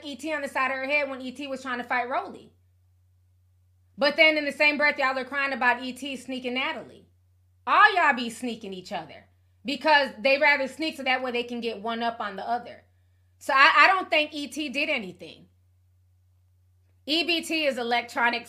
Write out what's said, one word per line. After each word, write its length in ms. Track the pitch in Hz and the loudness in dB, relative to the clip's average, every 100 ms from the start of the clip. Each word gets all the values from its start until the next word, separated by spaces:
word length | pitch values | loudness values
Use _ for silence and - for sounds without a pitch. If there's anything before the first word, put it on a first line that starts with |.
E 100 | 294 | -8
T 180 | 254 311 | -10 -6
on 100 | 302 | -6
the 60 | 277 | -4
side 220 | 285 262 | -2 -2
of 60 | 269 | -2
her 100 | 262 | -2
head 240 | 294 277 | -2 -2
when 100 | 254 | -6
E 120 | 262 | -10
T 140 | 247 285 | -10 -10
was 120 | 262 | -8
trying 180 | 269 247 | -6 -8
to 60 | |
fight 240 | 240 254 240 | -4 -4 -2
Rolly. 440 | 302 392 - - _ _ _ _ _ _ _ _ _ _ _ _ _ _ - | -4 -6 -12 -20 _ _ _ _ _ _ _ _ _ _ _ _ _ _ -2
But 180 | 285 294 | 0 6
then 220 | 320 302 | 4 4
in 60 | |
the 80 | 285 | 0
same 260 | 277 302 294 | 0 2 2
breath, 200 | 294 294 | 0 2
y'all 200 | 262 262 | 0 -2
are 60 | |
crying 280 | 254 277 277 | -4 -4 -4
about 300 | 262 247 240 | 0 2 0
E 100 | 254 | -4
T 240 | 254 277 254 | -8 -10 -10
sneaking 380 | - 262 254 | -10 -8 -6
Natalie. 540 | 254 294 269 156 - _ _ _ _ _ _ - | -4 -4 -6 -12 -20 _ _ _ _ _ _ 2
All 280 | 311 427 | 6 6
y'all 200 | 381 311 | 6 4
be 160 | 254 233 | 2 -4
sneaking 420 | 226 247 220 196 | -6 -8 -8 -10
each 200 | 185 180 | -12 -8
other 340 | 185 160 90 - _ _ _ | -8 -8 -16 -20 _ _ _
because 460 | 220 285 311 294 269 - | -8 -2 4 6 4 0
they 180 | 240 277 | 2 4
rather 300 | 294 285 262 | 4 4 0
sneak 280 | - 311 - | -4 -6 -4
so 60 | |
that 200 | 262 254 | -2 -2
way 100 | 254 | -2
they 100 | 240 | -4
can 180 | 240 240 | -6 -6
get 220 | 233 208 | -6 -6
one 200 | 220 226 | -6 -4
up 180 | 233 233 | -4 -4
on 160 | 208 196 | -8 -8
the 120 | 208 | -4
other. 360 | 240 - 113 _ _ _ _ _ _ | -4 -6 -16 _ _ _ _ _ _
So 140 | - | 2
I, 200 | 269 302 311 | 6 8 8
I 100 | 320 | 6
don't 200 | 381 370 | 6 2
think 240 | 311 302 | 0 0
E 140 | 302 285 | -4 -8
T 220 | 285 302 | -8 -6
did 200 | 254 311 | -4 -2
anything. 580 | 277 185 - 160 - 160 _ _ _ _ _ _ _ _ _ _ _ _ _ _ _ - | -4 -6 -12 -18 -18 -20 _ _ _ _ _ _ _ _ _ _ _ _ _ _ _ -2
E 180 | 320 | -2
B 180 | 339 330 | 0 -2
T 240 | - 320 294 | -2 -2 0
is 100 | 247 | -2
electronic 680 | 233 240 240 277 240 240 | -2 -2 -2 0 0 0